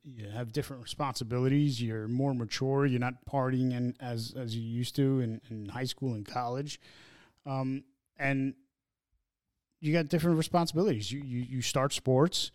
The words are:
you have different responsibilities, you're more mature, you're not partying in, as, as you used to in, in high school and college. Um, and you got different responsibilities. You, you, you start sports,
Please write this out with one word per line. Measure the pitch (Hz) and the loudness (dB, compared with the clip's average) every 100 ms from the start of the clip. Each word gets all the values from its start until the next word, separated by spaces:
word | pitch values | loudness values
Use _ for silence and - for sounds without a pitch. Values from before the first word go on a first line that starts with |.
you | 151 120 104 | -18 -14 -10
have | 110 117 | -8 -6
different | 127 139 131 | -4 -6 -8
responsibilities, | 113 - 143 123 117 123 127 143 147 120 | -10 -4 -4 -4 -2 2 4 6 4 2
you're | 120 110 107 | -2 -4 -2
more | 120 139 | 0 0
mature, | 127 110 - 135 139 139 | 0 -4 -2 0 2 4
you're | 123 | 2
not | 123 123 - | 0 -4 -4
partying | 139 127 131 127 | 0 2 2 2
in, | 123 123 120 | 0 -2 -4
as, | 123 117 117 123 | -6 -4 -6 -6
as | 120 113 | -6 -4
you | |
used | 113 117 120 - | -4 -4 -2 2
to | 135 135 | 2 2
in, | 120 113 - | 0 -4 -8
in | 113 104 | -10 -8
high | 127 | -6
school | 127 - 135 | -6 -4 -4
and | 110 101 | -4 -4
college. | - 120 127 147 - - - - - - _ 143 | -4 -4 -4 -6 -10 -16 -20 -20 -20 -20 _ -6
Um, | 135 131 135 - _ _ - | -4 -2 -4 -8 _ _ -2
and | 139 139 135 - _ _ _ _ _ _ _ _ _ _ _ - | 0 2 0 -4 _ _ _ _ _ _ _ _ _ _ _ -6
you | 151 | 2
got | 165 151 | 2 2
different | 175 170 160 | 2 4 4
responsibilities. | 160 175 165 151 202 113 98 | 4 2 2 2 2 2 -2
You, | 135 | -6
you, | 139 123 | -4 -4
you | 123 127 | -4 -2
start | 117 139 139 | 0 2 2
sports, | - - 127 165 - - | 0 4 6 6 2 -4